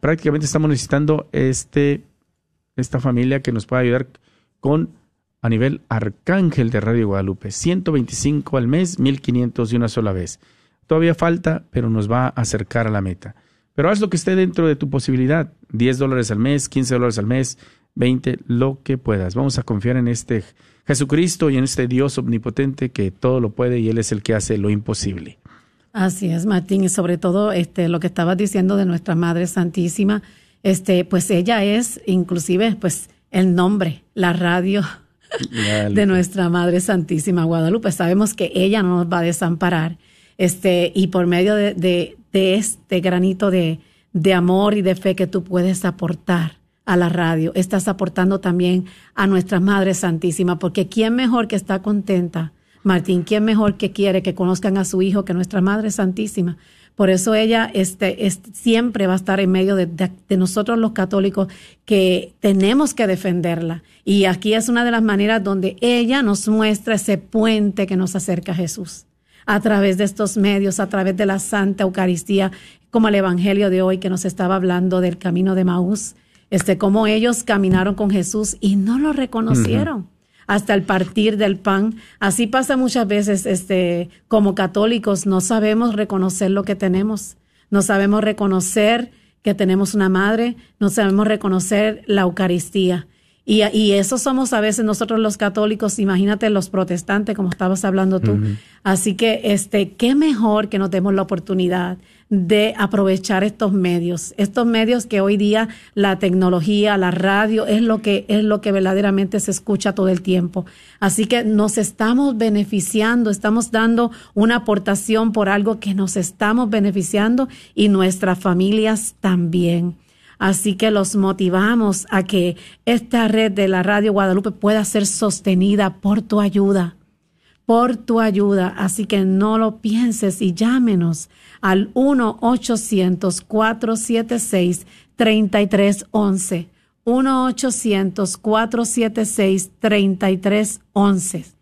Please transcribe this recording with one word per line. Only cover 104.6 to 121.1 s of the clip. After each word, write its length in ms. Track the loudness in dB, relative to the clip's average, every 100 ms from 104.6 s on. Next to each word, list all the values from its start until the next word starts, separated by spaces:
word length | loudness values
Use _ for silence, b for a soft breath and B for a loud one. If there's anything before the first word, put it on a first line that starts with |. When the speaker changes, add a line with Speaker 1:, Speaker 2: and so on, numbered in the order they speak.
Speaker 2:
medios 400 | 0 2 2 0
que 160 | 0 0
hoy 160 | 2 2
día 320 | 2 2 -2 B B
la 260 | 0 0 2
tecnología, 760 | 0 2 2 2 2 2 2 2
la 140 | 0
radio, 560 | 0 2 2 2 0 0
es 160 | 2
lo 180 | 2 0
que, 240 | 0 -2 0
es 140 | 0
lo 200 | 2 0
que 100 | 0
verdaderamente 640 | 0 2 2 2 0 0 -2
se 100 | -4
escucha 440 | -6 -2 -2 -2
todo 140 | 0 0
el 140 | 0
tiempo. 420 | 0 0 0 -6 -10 B B B
Así 280 | -2 0 0
que 180 | 0
nos 320 | 2 2 2 0
estamos 600 | -4 -2 0 2 2 0
beneficiando, 920 | 0 0 0 -2 -2 0 2 2 0
estamos 420 | 0 0 0 0
dando 400 | 2 2 2 0 -4 B
una 240 | 0 2 2
aportación 760 | 0 -2 0 -4 0 0 2
por 180 | 0 2
algo 300 | 2 0 -2
que 140 | -4
nos 220 | -2 -2 -2
estamos 540 | -6 -2 0 2 2
beneficiando 760 | 2 0 0 -2 0 2 0 -2 B B
y 160 | 0 4
nuestras 480 | 4 2 0 -2 0
familias 800 | 0 2 2 2 2 0 -4 -4
también. 760 | 0 0 0 0 0 0 -2 -6 b b b b
Así 380 | 0 0 -2
que 160 | 0 0
los 240 | 2 0